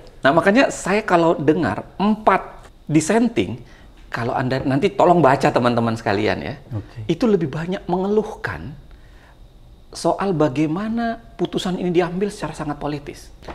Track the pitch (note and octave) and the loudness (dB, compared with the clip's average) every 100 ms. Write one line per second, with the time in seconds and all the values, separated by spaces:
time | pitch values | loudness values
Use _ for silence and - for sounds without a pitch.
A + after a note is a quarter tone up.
0 | - - C3+ E3 F#3+ A#3 - - - G#3 | -16 0 2 4 4 4 2 0 -2 -2
1 | G#3+ F3 E3 E3+ C#3 E3+ B2+ G#2+ - - | 2 2 4 2 2 2 0 -4 -8 -2
2 | G3+ G#3+ A3 F#3 - - - - - D#3 | 0 2 2 2 -2 -18 -20 -18 0 2
3 | - A3 A#3+ - F#2 A#2+ - - - - | 4 2 2 0 -4 -6 -14 -20 -20 -20
4 | - B2 A#2+ - B2+ C3 C3+ C3+ G3+ - | -14 -8 -4 -2 -2 -2 -2 0 0 4
5 | E3+ F3 C3+ C#3 D3 C#3 B2 A#2 A#2 A2+ | 6 8 6 6 4 4 2 2 0 -2
6 | A2 G2+ G#2 F#2 D2 D3 - G#2+ - A#2+ | -2 0 0 -2 -6 -10 -10 -12 -12 -12
7 | G#2+ E3 A#3 G3 D#3 D3+ E3+ - - F3+ | -6 0 2 2 0 -4 -6 -8 -4 -2
8 | G3 G#3+ - - - - G2+ D#3 - - | 0 0 -2 -8 -8 -8 -12 -14 -20 -20
9 | - - - - - - - - - - | -20 -20 -20 -20 -20 -20 -20 -20 -20 -4
10 | - - G3 D3+ G3+ C3+ D#3 F3 A3 A#3 | -2 0 -2 0 0 2 -2 -2 -4 -4
11 | A#3 A#3 - - - - F#3+ F#3 F3+ E3+ | -4 -6 -12 -8 -6 -4 -4 -4 0 0
12 | E3+ F3 G3+ - D#3 - D3 C#3+ D3 D3 | 0 -2 -4 -6 -10 -8 -8 -6 -6 -8
13 | - - - - - | -10 -18 -20 -20 -18